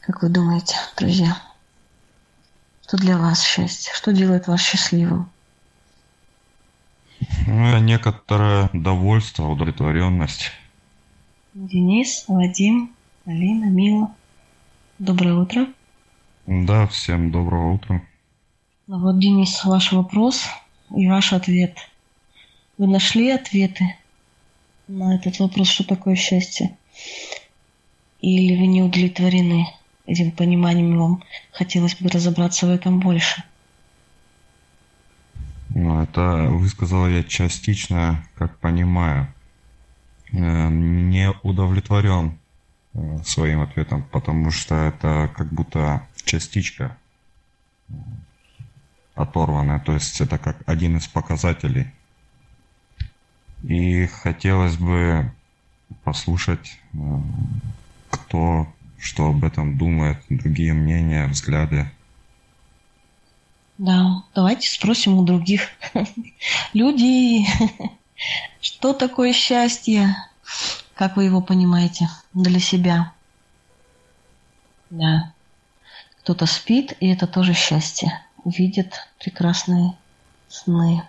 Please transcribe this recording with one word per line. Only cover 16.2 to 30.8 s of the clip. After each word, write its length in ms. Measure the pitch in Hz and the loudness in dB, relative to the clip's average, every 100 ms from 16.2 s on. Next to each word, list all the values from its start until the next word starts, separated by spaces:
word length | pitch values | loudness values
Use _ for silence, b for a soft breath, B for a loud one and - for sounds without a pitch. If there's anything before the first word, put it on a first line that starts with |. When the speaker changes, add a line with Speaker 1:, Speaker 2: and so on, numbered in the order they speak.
| _ _ - | _ _ -4
Speaker 2:
Да, 420 | 92 90 107 104 | 0 2 4 2
всем 420 | - - 87 85 | -2 -4 0 0
доброго 440 | 85 87 87 85 | 0 0 0 0
утра. 280 | 98 - 92 - _ _ _ _ _ _ _ - | -2 -2 -4 -4 _ _ _ _ _ _ _ -10
Speaker 1:
Ну 100 | 190 | -2
вот, 220 | 185 185 | 0 2
Денис, 440 | 196 196 190 - | 4 4 2 0
ваш 280 | 190 190 185 | 2 2 2
вопрос 560 | 185 185 202 233 269 - - _ _ _ | 2 0 2 0 0 -8 -12 _ _ _
и 180 | 208 185 | 0 2
ваш 240 | 190 196 | 2 2
ответ. 440 | 185 185 180 180 - - _ _ _ _ b b b _ _ | 0 2 2 2 -2 -20 _ _ _ _ b b b _ _
Вы 120 | 196 | 2
нашли 420 | 190 190 226 240 | 2 2 2 2
ответы 680 | 262 262 196 190 190 180 - _ _ _ _ _ _ _ _ _ | 0 -2 0 0 0 -4 -4 _ _ _ _ _ _ _ _ _
на 260 | 196 185 | -4 0
этот 240 | 185 185 180 | 0 -2 0
вопрос, 300 | 190 185 185 | -2 2 0
что 160 | - | 0
такое 320 | 190 185 196 185 | 0 -2 0 0
счастье? 600 | - 185 180 - - - _ B B B B B B _ _ _ _ _ _ _ | 2 0 0 -4 -6 -6 _ B B B B B B _ _ _ _ _ _ _
Или 380 | 190 185 185 180 | 0 2 4 4
вы 80 | 185 | 4
не 160 | 185 | 4
удовлетворены 880 | 185 180 185 185 180 180 175 170 170 - _ _ - | 4 2 0 2 2 4 2 2 0 -6 _ _ -6
этим 260 | 170 170 | -2 -2
пониманием, 680 | 165 175 175 175 170 | 0 2 4 4 4